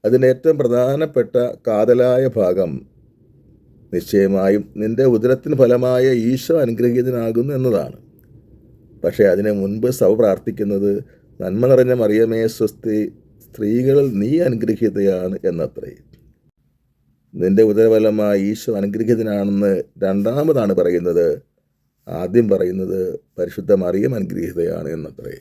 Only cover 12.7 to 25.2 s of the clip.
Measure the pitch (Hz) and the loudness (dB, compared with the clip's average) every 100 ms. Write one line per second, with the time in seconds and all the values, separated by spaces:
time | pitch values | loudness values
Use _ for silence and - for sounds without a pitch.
12.7 | - 113 107 107 - _ _ - - 104 | -4 -4 -2 -4 -8 _ _ -20 -8 -2
13.7 | 117 131 139 139 101 107 156 175 117 117 | 0 2 2 2 -2 -2 0 0 -2 -2
14.7 | 107 110 98 98 92 92 95 95 85 80 | 0 -2 0 0 0 -4 -4 -4 -4 -6
15.7 | - - - _ _ _ _ _ _ _ | -8 -16 -18 _ _ _ _ _ _ _
16.7 | _ _ _ _ _ _ - 92 98 110 | _ _ _ _ _ _ -4 0 4 4
17.7 | 104 113 110 110 107 104 101 98 110 - | 4 4 4 2 0 0 0 -2 -4 -6
18.7 | 104 101 104 110 113 110 101 101 101 101 | -4 -4 -4 -2 0 0 -2 -2 0 0
19.7 | 95 - - 95 98 104 135 151 143 104 | -2 -4 -6 -2 0 -2 -2 0 0 2
20.7 | 90 90 87 87 85 85 71 _ _ _ | 2 2 0 0 2 0 -2 _ _ _
21.7 | _ _ _ - 85 90 110 113 95 90 | _ _ _ -12 -8 0 2 2 2 0
22.7 | 92 92 92 92 - _ - 87 - 98 | -4 -4 -4 -4 -8 _ -8 -8 -6 0
23.7 | 98 90 92 123 120 95 95 85 85 85 | 0 2 -2 -2 -2 -6 -6 -8 -4 -4
24.7 | 82 76 82 73 69 | -4 -8 -10 -12 -14